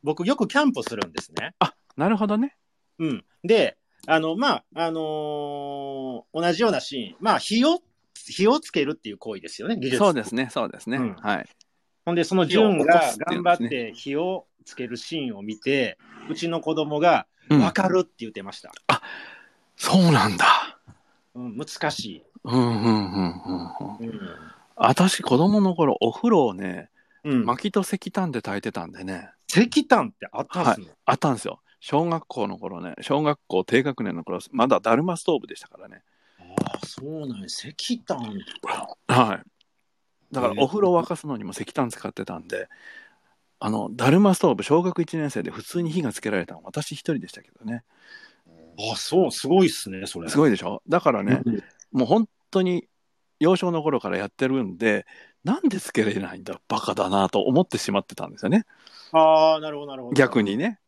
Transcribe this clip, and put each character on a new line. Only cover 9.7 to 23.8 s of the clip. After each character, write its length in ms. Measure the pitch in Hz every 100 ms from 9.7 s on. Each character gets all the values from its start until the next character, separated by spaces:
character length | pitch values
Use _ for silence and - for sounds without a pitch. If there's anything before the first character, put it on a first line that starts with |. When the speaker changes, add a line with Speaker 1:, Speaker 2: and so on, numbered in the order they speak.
| 226
Speaker 1:
技 100 | 127
術。 100 | 127
Speaker 2:
そ 120 | 202
う 20 |
で 100 | 147 107
す 100 | 117
ね、 120 | 131
そ 140 | - 110
う 40 |
で 100 | -
す 120 | -
ね。 60 | 120
Speaker 1:
う 40 |
ん。 140 | 120 92
Speaker 2:
は 240 | 104 95
い。 100 | - _ _ _ _ _ -
Speaker 1:
ほ 60 |
ん 40 | 170
で、 80 |
そ 120 | 165 190
の 100 | 160
ジ 140 | 185
ュ 80 | 220
ン 100 | 170
が 60 |
Speaker 2:
火 0 |
を 20 | 143
起 140 | 170
こ 80 | 147
す 80 | -
っ 20 | -
て 80 |
い 40 | -
う 40 |
ん 20 |
で 120 | 175 175
す 80 |
ね。 20 | 117
Speaker 1:
頑 0 |
張 0 |
っ 40 |
て 240 | 131 117 110
火 200 | - 139
を 280 | 180 185 _ _
つ 120 | - -
け 100 | 123
る 100 | 120
シ 260 | - 165
ー 120 | 131
ン 40 | 101
を 20 |
見 180 | 104 107
て、 380 | - 139 113 82 _ - -
う 60 | 156
ち 140 | 165
の 120 | 165
子 140 | 156 160
供 240 | 151 151
が、 260 | 170 139 - _ _
Speaker 2:
う 60 | 147
ん。 60 | 175
Speaker 1:
「わ 60 |
か 160 | 190 190
る」 140 | 185 180
っ 0 |
て 120 | _
言 100 | 110
っ 20 |
て 120 | 104
ま 80 | 98
し 100 | -
た。 100 | - - -
Speaker 2:
あ、 120 | - - - - - _ _ _ _
そ 240 | - 185
う 120 | 175
な 160 | 147 110
ん 100 | 90
だ。 400 | - - - - _ - _ _ _
Speaker 1:
う 80 | 123
ん、 160 | 123 107
難 320 | 151 - 156
し 160 | - 113
い。 180 | 82 _ -
Speaker 2:
う 120 | - 123
ん、 40 |
う 0 |
ん、 240 | 120 113
う 60 | 117
ん、 520 | 110 98 95 90 87
う 100 | 90
ん、 480 | 90 82 -